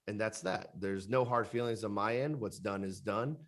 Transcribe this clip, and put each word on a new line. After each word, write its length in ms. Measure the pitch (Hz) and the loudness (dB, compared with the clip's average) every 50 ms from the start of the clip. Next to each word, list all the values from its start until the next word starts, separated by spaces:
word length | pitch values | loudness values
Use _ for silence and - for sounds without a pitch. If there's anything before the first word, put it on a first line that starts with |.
| - | -6
and 140 | - 107 104 | -4 -2 0
that's 220 | 110 110 - - - | 0 0 0 -2 -2
that. 300 | 92 92 - - - - 90 | 0 0 0 -2 -6 -8 -4
There's 300 | 98 98 98 98 95 98 | -2 -2 -2 -2 0 2
no 160 | 127 131 123 | 4 4 4
hard 220 | 117 123 117 107 - | 4 4 2 2 2
feelings 340 | - 120 120 120 113 101 107 | 0 0 0 0 0 -2 -2
on 100 | 104 101 | -2 0
my 260 | 101 101 110 117 123 | 2 2 2 2 2
end. 200 | 135 151 151 135 | 0 0 0 -2
What's 200 | 107 95 - - | -2 -4 -4 -2
done 260 | 95 104 98 98 98 | -2 -2 0 0 -2
is 160 | 95 92 92 | -2 -4 -4
done. 360 | 98 107 101 110 120 143 156 156 156 | -2 -2 0 0 0 0 -2 -4 -8